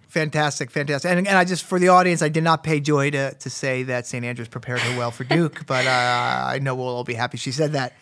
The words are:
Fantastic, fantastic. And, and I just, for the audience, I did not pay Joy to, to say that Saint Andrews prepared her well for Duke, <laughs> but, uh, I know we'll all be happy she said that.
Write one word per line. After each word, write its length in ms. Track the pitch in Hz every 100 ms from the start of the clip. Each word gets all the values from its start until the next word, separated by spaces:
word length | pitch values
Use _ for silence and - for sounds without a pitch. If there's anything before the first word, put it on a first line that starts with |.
| -
Fantastic, 640 | 165 156 151 151 - 147
fantastic. 400 | 151 143 143 170
And, 180 | 180 202
and 80 | 196
I 80 |
just, 200 | 180 180
for 140 | - 185
the 100 | 180
audience, 340 | 180 180 170
I 80 | 156
did 120 | 156
not 220 | 165 160
pay 160 | 160 156
Joy 300 | 143 147 139
to, 240 | 143 135
to 160 | 135 131
say 320 | - 139 127
that 240 | 131 123 120
Saint 180 | 123
Andrews 240 | 120 120 113
prepared 320 | 120 117 123
her 180 | 120 123
well 120 | 120
for 140 | 117
Duke, 360 | 123 160 160 -
<laughs> 40 | -
but, 200 | 131 131
uh, 40 |
I 680 | 127 123 120 123 127 127 131
know 140 | 135
we'll 120 | 131 127
all 180 | 123
be 100 | 120
happy 220 | 117 123 117
she 160 | -
said 200 | 131 151
that. 200 | 151 127 -